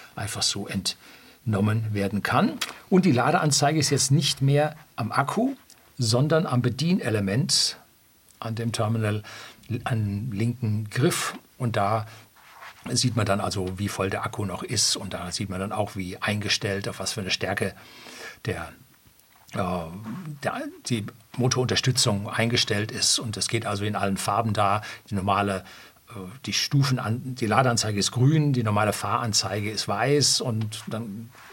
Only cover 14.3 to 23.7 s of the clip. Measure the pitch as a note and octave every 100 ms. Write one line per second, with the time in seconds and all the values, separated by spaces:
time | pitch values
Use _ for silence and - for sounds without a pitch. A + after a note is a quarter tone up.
14.3 | - G2+ - - A2 - - G2 F2 F2
15.3 | - G2 F#2 G2 G2+ G2+ G2+ F2+ G2 -
16.3 | G#2 G#2 - G#2 G2 G2+ - F#2+ - F#2
17.3 | - F#2 G2+ G2 - - - - - -
18.3 | - - F2 D2+ - - _ - _ _
19.3 | _ - A2+ F#2 F2+ E2 F2+ A2 F3+ D#3
20.3 | C#3+ - - D4+ F4 - A#2 G#2 - -
21.3 | - B2 C3 B2 G2 C3 B2+ B2 G2+ G#2+
22.3 | - A2+ A#2+ - G#2 G#2 G#2 - - A#2
23.3 | G2 - A2+ G#2+